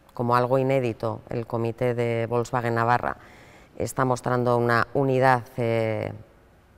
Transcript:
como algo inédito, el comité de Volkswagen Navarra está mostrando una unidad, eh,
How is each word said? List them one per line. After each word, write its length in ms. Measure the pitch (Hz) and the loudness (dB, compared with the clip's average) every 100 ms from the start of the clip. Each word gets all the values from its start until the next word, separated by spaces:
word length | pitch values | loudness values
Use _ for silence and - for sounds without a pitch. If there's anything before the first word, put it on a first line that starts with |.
| - | -18
como 220 | - 120 123 | -6 0 2
algo 220 | 123 135 | 2 2
inédito, 640 | 131 135 123 107 113 107 - | 2 2 0 -2 -4 -6 -8
el 180 | 123 113 | -8 -4
comité 460 | 117 117 113 123 | -4 -4 -2 -2
de 340 | 120 120 117 113 | -2 -2 -2 -2
Volkswagen 480 | 120 117 127 117 117 | -2 -2 -2 -2 0
Navarra 400 | 117 120 69 - - - - - - - | 2 2 0 -8 -16 -20 -20 -20 -18 -8
está 260 | 113 - | -6 -2
mostrando 540 | 131 123 123 123 123 120 | 0 0 0 0 2 2
una 300 | 120 117 - | 4 2 0
unidad, 500 | 143 135 127 131 127 110 - | -2 0 4 4 2 0 -4
eh, 560 | 117 113 110 107 104 104 - - _ _ _ | -2 0 -2 -4 -6 -10 -18 -20 _ _ _